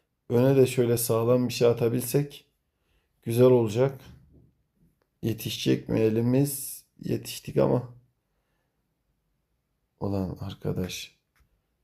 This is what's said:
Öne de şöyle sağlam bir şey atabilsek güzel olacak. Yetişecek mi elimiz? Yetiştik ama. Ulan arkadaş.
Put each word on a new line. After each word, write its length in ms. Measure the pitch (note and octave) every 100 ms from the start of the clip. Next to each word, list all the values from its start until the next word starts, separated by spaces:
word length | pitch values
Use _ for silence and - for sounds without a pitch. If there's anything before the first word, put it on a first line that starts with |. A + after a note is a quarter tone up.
| _ _ -
Öne 260 | A#2+ C3 C3+
de 100 | B2
şöyle 320 | B2+ A#2+ A#2
sağlam 500 | - A2+ A#2 B2+ B2
bir 60 |
şey 140 | A#2+ A#2+
atabilsek 800 | A#2 A#2 B2+ B2 D3 C#3+ - _ _ _ _ _ _ _ _
güzel 220 | - A#2 B2+
olacak. 540 | B2+ A2 A2 C3+ - - - _ _ _ _ _ _ _ _ _ _
Yetişecek 680 | A2+ A2 A2 - C3 B2+ -
mi 100 | A#2
elimiz? 840 | A2 A2 A#2+ B2+ C#3+ - - - _ -
Yetiştik 580 | - A2+ - - - D3
ama. 320 | C3+ C3 - - _ _ _ _ _ _ _ _ _ _ _ _ _ _ _ _ _ _ _ -
Ulan 380 | G2+ G2 F2+ F2
arkadaş. 800 | G2 G2 G2+ F#2 F2+ - - _ _ _ _ _ _ _